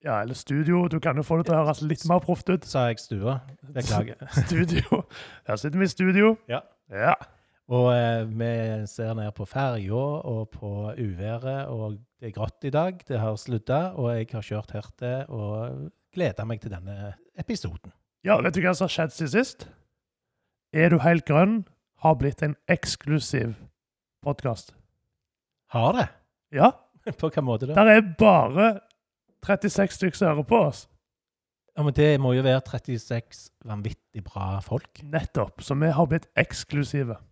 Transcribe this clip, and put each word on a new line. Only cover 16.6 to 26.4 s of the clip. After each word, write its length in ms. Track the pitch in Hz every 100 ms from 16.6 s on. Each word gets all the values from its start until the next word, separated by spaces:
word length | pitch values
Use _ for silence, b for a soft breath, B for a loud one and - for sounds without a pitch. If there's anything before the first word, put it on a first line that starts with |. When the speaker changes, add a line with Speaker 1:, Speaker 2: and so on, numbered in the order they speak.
Speaker 2:
til 100 | -
denne 420 | 95 92 101 101 98 _ -
episoden. 560 | - 226 - 80 - _ _ _ 185
Speaker 1:
Ja, 120 | 202
vet 120 | 120 180
du 60 |
hva 120 | 180 180
som 120 | 185
har 80 | -
skjedd 180 | 160
siden 200 | - 160
sist? 340 | 165 262 - - _ _ _ _ _ _ _ _ _ _
Er 160 | 151 165
du 80 | 165
helt 260 | 131 170 -
grønn 400 | 151 190 220 190 _ _ _
har 120 | 156 147
blitt 260 | 139 -
en 120 | 151 147 -
eksklusiv 880 | 139 - - - 151 - 135 117 110 - _ _ _ _ _
podcast. 500 | - 139 131 113 - _ _ _ _ _ _ _ _ _ _
Speaker 2:
Har 220 | 120 120
det? 140 | 233 - - _ _